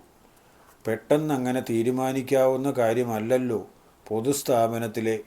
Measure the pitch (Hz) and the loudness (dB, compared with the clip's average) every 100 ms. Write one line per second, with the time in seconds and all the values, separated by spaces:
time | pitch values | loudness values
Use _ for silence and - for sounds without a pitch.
0 | - _ _ _ _ _ - _ - 113 | -14 _ _ _ _ _ -20 _ -4 -4
1 | - 151 156 139 127 127 123 117 117 127 | 0 0 2 -2 -2 -2 -2 0 0 0
2 | 131 135 123 135 131 131 139 127 113 117 | -2 -2 0 2 4 2 -2 0 2 2
3 | 120 110 110 127 127 107 - - _ _ | 0 -2 0 0 2 -4 -6 -18 _ _
4 | - 110 120 139 - 123 113 117 117 110 | -6 -4 -2 -2 0 2 2 0 -4 -4
5 | 110 110 | -2 -2